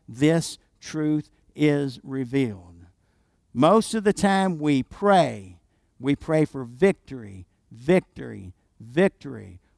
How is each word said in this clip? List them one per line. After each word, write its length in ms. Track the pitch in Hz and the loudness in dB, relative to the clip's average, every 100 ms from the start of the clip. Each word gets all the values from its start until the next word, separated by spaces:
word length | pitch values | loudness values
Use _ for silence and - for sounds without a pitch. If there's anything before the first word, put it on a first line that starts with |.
| - | -20
this 500 | 113 151 165 - - _ _ | 0 2 2 -2 -12 _ _
truth 500 | - 156 151 151 - _ _ - | -12 -4 -2 -2 -4 _ _ 0
is 440 | 151 143 139 120 | 0 2 -2 -8
revealed. 840 | - 135 120 139 120 98 87 85 87 _ _ _ _ _ _ | -12 -8 -4 -2 -2 -4 -18 -20 -20 _ _ _ _ _ _
Most 400 | 117 156 220 - 220 | 2 4 4 2 -2
of 80 | |
the 100 | 202 | 0
time 460 | - 202 196 190 156 | 2 2 2 0 -2
we 240 | 151 135 | 0 0
pray, 760 | - - 202 185 139 110 92 90 _ _ _ _ | -2 -2 4 4 4 -4 -14 -20 _ _ _ _
we 160 | 131 143 | -2 -2
pray 300 | - 156 147 | 0 0 0
for 200 | 139 120 | -2 -12
victory, 800 | 123 190 - - 131 104 92 - _ _ | 0 0 0 -10 -16 -14 -18 -20 _ _
victory, 840 | 113 135 185 - 180 123 104 92 - _ _ | -8 2 2 0 -16 -14 -14 -18 -20 _ _
victory. 800 | 113 139 196 _ 143 113 95 90 _ | -6 0 0 _ -16 -16 -18 -20 _